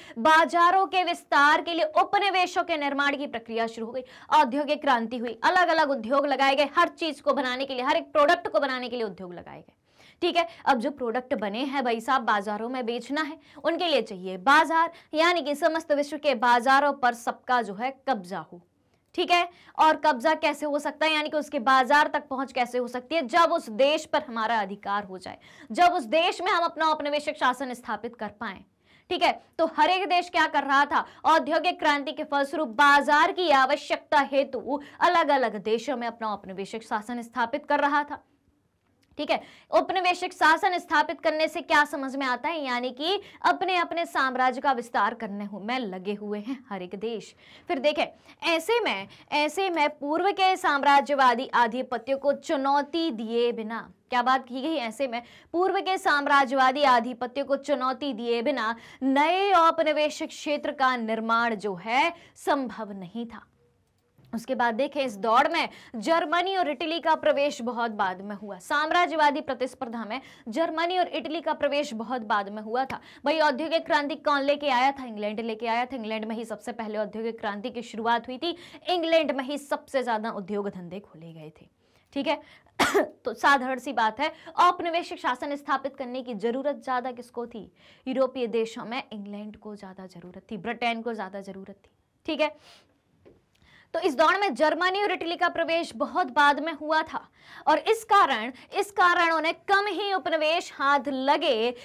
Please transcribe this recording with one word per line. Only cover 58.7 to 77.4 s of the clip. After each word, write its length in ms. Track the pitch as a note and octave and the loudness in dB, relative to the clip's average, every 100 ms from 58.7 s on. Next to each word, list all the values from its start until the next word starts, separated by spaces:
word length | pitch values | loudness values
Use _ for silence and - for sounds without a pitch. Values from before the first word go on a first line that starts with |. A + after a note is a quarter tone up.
| A3+ - - | -4 -10 -4
नए 500 | C4 C4+ D4+ F#4 G4+ | 0 2 4 2 4
औपनिवेशिक 760 | F4+ E4 D#4+ D#4 D4+ D4+ D4 D#4 | 4 4 4 2 2 0 -2 -10
क्षेत्र 440 | - - D4 D4+ | -8 -4 -4 -4
का 240 | D4 C4 B3 | 0 0 0
निर्माण 580 | A3 A3+ A3+ A3+ A#3 | -2 -4 0 0 0
जो 200 | G#3+ G#3 | -2 -6
है 400 | F3+ A3+ B3 E4 E4+ - - | -6 -2 0 0 -2 -18 -8
संभव 560 | - C#4+ B3+ - G#3 | -2 0 -2 -8 -12
नहीं 340 | G3 F3 A#3 A#3 | -12 -12 -12 -12
था। 200 | G#3+ _ _ _ _ _ _ _ _ - | -14 _ _ _ _ _ _ _ _ -12
उसके 200 | A3+ A#3 | -10 -6
बाद 200 | B3 A#3+ | 0 0
देखें, 300 | A3 C#4 C#4+ | 0 -2 -2
इस 120 | C4+ G3+ | -6 -2
दौड़ 320 | G#3+ A#3 D4+ | 2 4 4
में 200 | E4 B3+ - - A#3 | 0 -4 -6 -16 -6
जर्मनी 600 | G#3 E4 E4+ E4+ F#4 F#4+ | 0 2 2 0 0 0
और 140 | D4 | -2
इटली 300 | D4 E4 E4 | -2 -4 -2
का 140 | D#4+ | 0
प्रवेश 460 | D#4 D4+ C4+ C#4+ C#4+ | 2 2 2 0 -2
बहुत 300 | A#3 A3+ A#3 | -6 -4 -4
बाद 300 | G#3 F#3+ F#3 | -2 -2 -4
में 160 | G3+ G3+ | -10 -12
हुआ। 220 | G#3 F#3 | -12 -14
साम्राज्यवादी 800 | - D4 D#4 E4+ F4 D#4 D4 C#4+ | -2 -2 2 2 2 4 2 2
प्रतिस्पर्धा 640 | D4 C4 B3+ - A#3 A#3 | -4 -4 -4 -6 -10 -8
में 160 | G#3 B3 - - - | -8 -10 -10 -18 -8
जर्मनी 500 | A3+ E4 D#4+ E4+ F#4 | -2 -2 0 0 0
और 100 | F4 | 0
इटली 320 | D4+ C4 D#4+ | -2 -6 -6
का 120 | - | -4
प्रवेश 400 | C#4+ C#4+ C#4+ D4 | -2 0 0 -2
बहुत 300 | A3 A3+ B3+ | -6 -6 -6
बाद 260 | G#3+ G#3+ G3 | -2 -2 -2
में 140 | G#3 | -8
हुआ 220 | G#3+ A#3 | -6 -4
था। 160 | C4 - - - | -4 -6 -14 -6
भाई 140 | C4+ G#4+ | -2 2
औद्योगिक 480 | D4+ C4 D#4 D#4+ E4 | 2 2 -2 -2 0
क्रांति 280 | D4+ C#4+ | 0 0
कौन 280 | D#4 D4+ D4 | -4 0 0
लेके 260 | C#4 C#4+ D4 | 2 0 2
आया 240 | B3 C4 | 2 2
था? 120 | C#4 | 0
इंग्लैंड 360 | B3+ G#3+ G#3 G#3+ | -8 -6 -6 -4
लेके 260 | A3+ A3 A#3 | -6 -4 -2
आया 200 | A3+ B3 | -2 -2
था। 100 | C4 | -6
इंग्लैंड 280 | G#3+ A3 | -6 -6
में 120 | A3 A3 | -6 -8
ही 80 | |
सबसे 280 | A3+ G#3 - | -8 -10 -10
पहले 260 | A#3 A3 G#3+ | -10 -8 -6
औद्योगिक 420 | G#3 G#3+ A3+ A3+ | -6 -6 -8 -6